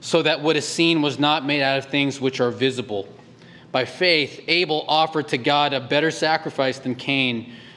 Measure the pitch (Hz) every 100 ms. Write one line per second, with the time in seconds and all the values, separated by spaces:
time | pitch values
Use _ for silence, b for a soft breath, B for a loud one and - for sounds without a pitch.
0 | - 170 151 156 143 151 135 - 170 165
1 | 147 123 147 156 139 147 135 135 135 143
2 | 139 131 131 131 123 110 131 117 107 104
3 | 95 - B B B B B 131 120 -
4 | 180 160 139 - - 165 175 151 - 151
5 | 160 160 147 143 123 143 147 139 123 143
6 | 160 156 156 156 156 - 131 123 127 123
7 | - 139 127 120 113 B B